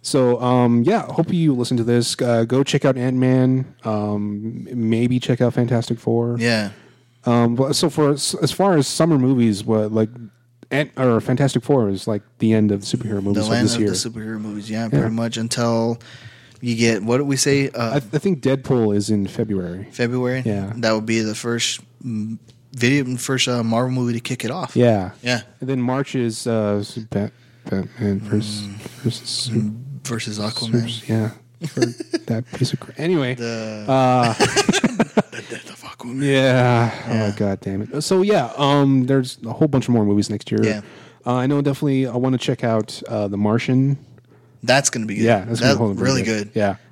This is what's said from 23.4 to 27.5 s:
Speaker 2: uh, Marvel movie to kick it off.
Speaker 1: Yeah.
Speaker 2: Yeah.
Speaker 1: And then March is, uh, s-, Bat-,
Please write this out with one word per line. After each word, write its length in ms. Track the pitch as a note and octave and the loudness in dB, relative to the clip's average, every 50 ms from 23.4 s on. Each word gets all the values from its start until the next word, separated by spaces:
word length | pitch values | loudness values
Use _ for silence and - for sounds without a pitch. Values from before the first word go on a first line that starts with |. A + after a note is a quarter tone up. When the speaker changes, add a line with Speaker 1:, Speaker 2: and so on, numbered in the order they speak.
| - - | 0 0
Speaker 2:
uh, 140 | B2+ A#2+ A2+ | 0 0 0
Marvel 280 | A2+ A2+ A#2 B2+ B2+ | 0 2 0 0 0
movie 200 | C3 B2+ B2 A#2+ | 0 -2 0 -2
to 80 | A#2 A#2 | -2 -4
kick 240 | - - C3 - - | -4 -6 -6 -6 -4
it 60 | A2 | -6
off. 260 | C3+ F#3 D#3+ - - | -6 -6 -8 -2 2
Speaker 1:
Yeah. 360 | B2 B2 A#2+ A2 G2+ F#2 F2+ - - | 4 4 6 4 2 0 -4 -10 -6
Speaker 2:
Yeah. 180 | - B2 B2 A#2 G2+ - - _ | -2 -2 -2 -2 -4 -12 -16 _
Speaker 1:
And 100 | C3+ C3 | -6 -4
then 100 | C3+ B2+ | -4 -2
March 340 | B2 B2 B2+ C3+ C3+ - - | -2 -2 -2 -2 -4 -4 -2
is, 320 | C3 A#2+ A#2 A2 - - | -2 -2 -2 -4 -4 -4
uh, 320 | A#2+ A2+ A2 G#2+ G#2 G#2 G#2 | -2 0 0 0 0 0 -2
s-, 180 | G2+ - - A#2+ | -4 -6 -10 -12
Bat-, 340 | A2 A2+ - G2+ G2+ A2 _ _ _ _ | -12 -6 -4 -4 -4 -4 _ _ _ _